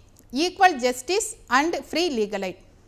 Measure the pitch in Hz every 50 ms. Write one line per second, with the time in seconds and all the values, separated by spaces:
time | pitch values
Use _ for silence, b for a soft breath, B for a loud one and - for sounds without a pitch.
0 | - - - - - - 233 269 339 359 359 - 381 370 311 240 247 247 247 -
1 | - - 359 440 440 - - - - - 240 262 302 339 - 277 269 - 269 311
2 | 359 339 269 220 208 196 208 196 196 185 - - - - - - -